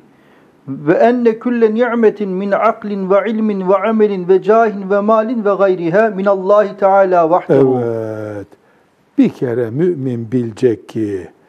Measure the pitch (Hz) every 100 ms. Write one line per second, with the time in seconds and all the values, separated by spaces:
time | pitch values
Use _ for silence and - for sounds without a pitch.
0 | _ _ _ _ _ _ - 139 147 185
1 | 226 247 233 226 247 240 226 220 247 233
2 | 220 202 202 185 202 196 214 220 214 202
3 | 185 196 196 220 214 202 185 196 208 220
4 | 214 196 175 190 185 226 226 202 190 202
5 | 208 220 220 240 202 190 196 185 170 185
6 | 220 190 196 196 185 208 202 - 196 196
7 | 190 180 160 - - 139 131 127 117 113
8 | 110 110 107 104 98 _ _ _ _ _
9 | _ - 233 - 131 120 117 123 180 165
10 | 131 120 113 123 117 107 127 104 - 110
11 | 104 98 85 _